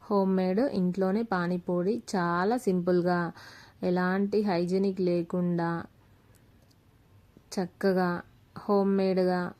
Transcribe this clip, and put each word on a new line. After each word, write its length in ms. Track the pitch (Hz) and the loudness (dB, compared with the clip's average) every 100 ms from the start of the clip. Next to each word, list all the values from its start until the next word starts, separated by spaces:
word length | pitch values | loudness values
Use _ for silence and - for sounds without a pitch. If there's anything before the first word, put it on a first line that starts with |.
| - | 0
హోమ్ 260 | 202 190 185 | 0 2 2
మేడ్ 240 | 185 185 | 2 0
ఇంట్లోనే 640 | 277 - 180 180 190 202 | 0 0 -2 0 0 0
పానీపూరి 800 | 233 185 175 180 175 180 180 233 - 202 | 0 -2 -2 -4 -2 -2 0 -4 -4 -2
చాలా 400 | 175 175 185 247 | 0 0 0 0
సింపుల్గా, 760 | 208 185 175 180 175 175 170 - - - - - | 0 0 2 2 2 0 -2 -6 -20 -20 -20 -6
ఎలాంటి 600 | 185 180 180 190 202 208 | -2 0 0 0 0 0
హైజీనిక్ 580 | 208 175 175 185 196 190 | 0 0 0 0 0 0
లేకుండా 840 | 180 175 165 180 180 170 170 170 - - - - _ - _ _ _ _ _ _ _ - - - _ | 0 0 -2 -2 0 0 -2 -4 -8 -20 -20 -20 _ -20 _ _ _ _ _ _ _ -20 -20 -20 _
చక్కగా 680 | - 180 - 196 185 180 175 - - - - | -6 -6 -2 0 2 0 -2 -8 -20 -20 -16
హోమ్ 380 | - 202 196 196 | 0 2 4 2
మేడ్గా 560 | 190 185 180 180 180 - | 2 2 2 0 -4 -8